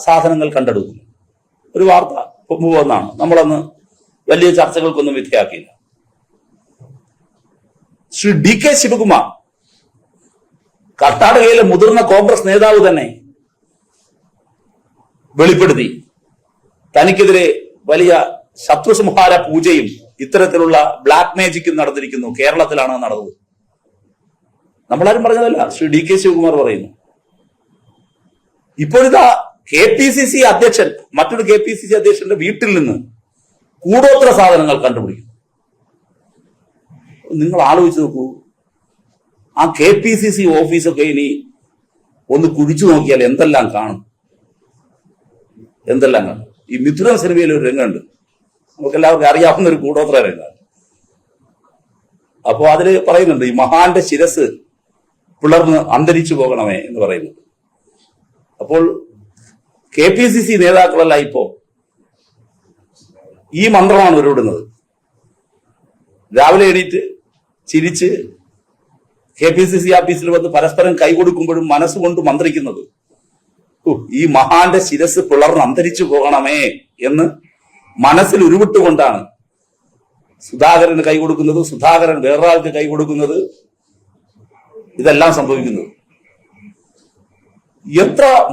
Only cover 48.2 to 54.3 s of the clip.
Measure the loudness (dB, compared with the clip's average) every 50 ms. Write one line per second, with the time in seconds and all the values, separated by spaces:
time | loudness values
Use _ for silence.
48.2 | _ _ _ _ _ _ _ _ _ _ _ -10 -10 -6 -2 2 2 2 2 4
49.2 | 2 2 4 4 2 2 2 2 0 -2 -2 -2 -4 -4 -4 -4 -2 0 0 0
50.2 | 0 -2 -6 -10 -18 -20 -20 _ _ _ _ _ _ _ _ _ _ _ _ _
51.2 | _ _ _ _ _ _ _ _ _ _ _ _ _ _ _ _ _ _ _ _
52.2 | _ _ _ _ _ -4 -2 2 2 2 2 2 2 2 0 0 0 2 2 2
53.2 | 2 2 0 -2 -4 -4 -2 -2 0 0 2 2 2 2 2 -2 -2 -2 -2 0
54.2 | 0 0